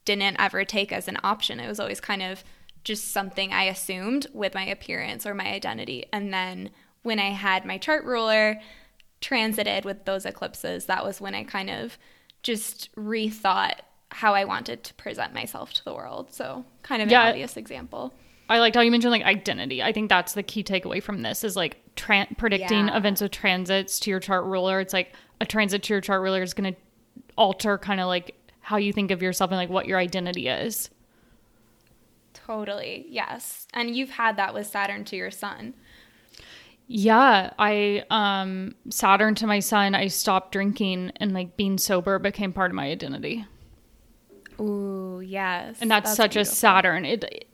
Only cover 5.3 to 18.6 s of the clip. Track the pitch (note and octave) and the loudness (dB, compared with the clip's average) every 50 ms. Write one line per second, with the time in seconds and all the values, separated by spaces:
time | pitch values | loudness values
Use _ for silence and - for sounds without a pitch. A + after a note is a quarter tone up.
5.3 | G3+ G3 F#3+ G3+ G3 G3 G3 - - - - - C3+ B2 - - - G#3 G3+ G3+ | -8 -6 -6 -6 -6 -4 -6 -6 -6 -6 -8 -8 -8 -10 -8 -8 -6 -6 -4 -4
6.3 | F#3+ F#3 F#3 F#3 F#3 F#3 F#3+ G3+ - _ _ _ _ _ _ A#3+ A3 G#3+ G3 G3 | -2 -4 -4 -4 -6 -10 -12 -12 -14 _ _ _ _ _ _ -4 -2 -2 -2 -2
7.3 | G3 F#3+ G3+ G3 F#3 F#3 F#3 F#3+ F#3+ F#3+ - - D#4 D4+ - - B3+ A#3 A3+ A3 | -4 -2 0 0 0 0 0 -4 -8 -6 0 0 0 0 0 -2 -2 0 2 4
8.3 | A3 A3 G#3+ G#3+ G#3+ G#3+ - - - - - _ _ _ _ _ _ _ - - | 4 6 4 4 2 -2 -10 -20 -20 -20 -20 _ _ _ _ _ _ _ -6 -2
9.3 | - A#3 A3 A3 G#3+ A3 G#3 G3+ G3+ G3 F#3+ G3 G3 G3 - F#3+ G3 F#3+ F#3+ G#3 | 0 0 0 0 0 0 0 0 0 -2 -2 -4 -8 -6 -4 -4 -4 -4 -4 -8
10.3 | G3 - - - - - - F#3 F3+ F3+ - - F#3 - - G3+ G3 - G3+ G3 | -8 -8 -10 -10 -10 -8 -8 -6 -6 -6 -2 -2 -2 -2 -2 -6 -6 -8 -10 -8
11.3 | G3+ G3 A3 - - G3 F#3+ G3 F#3+ - - A#3 - _ _ _ _ _ _ _ | -8 -8 -8 -6 -6 -6 -6 -6 -8 -8 -8 -10 -12 _ _ _ _ _ _ _
12.3 | _ _ - B3 A#3 G#3+ G#3+ - - - - - _ A3 G#3+ G#3 A3+ A3 A3 G#3+ | _ _ -4 -4 -4 -4 -4 -10 -10 -12 -14 -16 _ -10 -6 -4 -2 -2 -2 -4
13.3 | G#3+ A3 - G3 F#3 G3 G3 - - - - _ _ _ _ _ - - A#3 G#3+ | -4 -2 0 2 2 2 2 0 0 -4 -8 _ _ _ _ _ -8 2 4 4
14.3 | G3+ G3 G3 - - - - - - - - - - - - G#3 A3 - - - | 6 6 2 2 -2 -4 -4 -6 -10 -10 -12 -18 -18 -14 -12 -10 -6 -6 -6 -6
15.3 | - A2+ A2+ - - - - - - - - - - - - - - - - - | -4 -8 -8 -8 -10 -12 -14 -6 -8 -6 -6 -6 -10 -10 -10 -10 -10 -12 -12 -12
16.3 | - - - - - B3+ B3 - _ _ - - C4+ A3 G#3+ G#3+ A#3+ B3 A3+ A3+ | -12 -10 -10 -8 -8 -10 -12 -14 _ _ -8 -4 -2 0 4 6 8 8 8 6
17.3 | - - C3+ A#3+ - - A3 - - - B3+ B3 - - A#3+ C4 - - - - | 4 0 -6 -10 -10 -14 -12 -12 -14 -14 -12 -12 -10 -10 -10 -10 -12 -18 -20 -20
18.3 | - _ _ - A3 A#3 | -20 _ _ 2 4 6